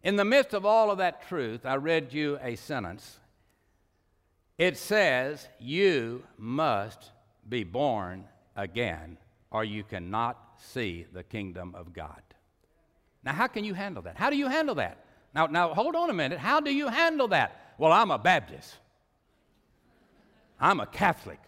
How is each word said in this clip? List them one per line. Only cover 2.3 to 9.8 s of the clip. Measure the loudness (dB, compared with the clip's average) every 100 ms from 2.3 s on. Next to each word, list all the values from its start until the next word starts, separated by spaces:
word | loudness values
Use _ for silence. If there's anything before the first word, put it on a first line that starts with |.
| -2
a | -6 -8
sentence. | -6 -6 -6 -12 -18 -20 _ _ _ _ _ _ _ _ _ _ _ _ _ 0
It | 0 0
says, | 0 2 4 2 -2 -6 -14 -16
"You | -6 2 4 4 0 -8 -14 -14
must | -6 -2 0 0 -2 -10 -20 _ _ _ -8
be | -6 -4
born | -2 -2 -2 -6 -10 -16 _ _ -10
again, | -8 -4 -4 -6 -12 -18 _ _ _
or | -6 -4
you | -6